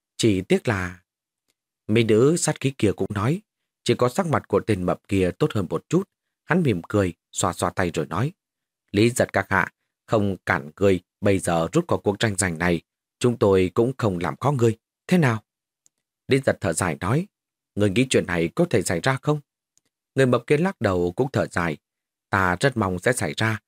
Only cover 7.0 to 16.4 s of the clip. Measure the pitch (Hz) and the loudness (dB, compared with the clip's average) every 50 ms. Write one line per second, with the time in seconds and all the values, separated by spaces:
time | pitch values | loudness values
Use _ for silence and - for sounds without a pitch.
7 | 98 92 - _ _ _ - - - 92 85 - 95 87 - - 95 87 78 85 | 0 0 -4 _ _ _ -6 -4 -2 -2 -2 -2 -4 -4 -2 -2 -4 -2 -2 -4
8 | 76 71 80 90 123 151 - _ _ _ _ _ _ _ _ _ _ _ - 104 | -6 -4 -4 -4 -4 -4 -6 _ _ _ _ _ _ _ _ _ _ _ 0 2
9 | 113 120 123 - 101 - - 101 95 - 98 92 - - _ _ _ _ _ _ | 2 2 2 0 -2 0 0 -4 -2 0 0 0 0 -2 _ _ _ _ _ _
10 | _ - - 110 101 101 92 - - - 95 80 67 76 - - 95 101 95 87 | _ -2 0 0 2 0 -2 -4 -4 -4 -4 -4 -4 -8 -4 0 2 2 2 2
11 | - _ _ - - 104 98 92 - - 85 82 82 82 - 160 175 - 104 90 | -2 _ _ -4 0 0 0 0 0 0 0 0 0 0 0 -2 0 0 -2 -2
12 | - 104 98 - - 113 101 92 101 92 82 78 85 90 87 80 - _ _ _ | 0 -2 -2 0 -2 -2 -2 -2 -4 -4 -2 -2 -2 0 0 -2 -4 _ _ _
13 | _ _ _ - - 123 117 - 117 101 95 95 92 90 - - 117 127 135 - | _ _ _ -4 -2 -2 0 2 2 4 4 4 2 0 0 0 0 -2 -2 -2
14 | - 107 90 85 87 82 71 - - 139 147 131 120 113 110 - _ _ _ _ | -2 -2 -2 -2 -4 -6 -6 -4 -2 -2 0 2 2 2 0 -2 _ _ _ _
15 | _ - 180 180 156 131 113 107 _ _ _ _ _ _ _ _ _ _ _ _ | _ 0 2 2 4 2 0 -2 _ _ _ _ _ _ _ _ _ _ _ _
16 | _ _ _ _ _ - 127 135 | _ _ _ _ _ 0 0 0